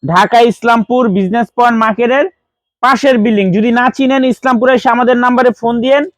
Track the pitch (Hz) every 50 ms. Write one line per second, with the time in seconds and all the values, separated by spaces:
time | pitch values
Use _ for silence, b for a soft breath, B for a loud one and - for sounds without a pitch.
0 | - 135 165 180 202 214 - 233 240 240 208 - - 233 233 233 214 _ 247 247
1 | 240 233 185 202 196 185 202 233 233 - _ - 240 240 233 226 220 220 220 -
2 | 240 226 254 277 302 381 _ _ _ _ _ _ _ _ _ _ - 254 269 -
3 | - 277 262 233 208 233 220 202 196 190 170 208 214 240 233 240 247 262 - -
4 | 269 262 269 269 254 262 233 - - 262 254 226 240 254 262 247 - 254 233 240
5 | 247 233 254 247 240 247 247 240 247 247 233 _ - 233 240 233 226 262 269 285
6 | 294 370 _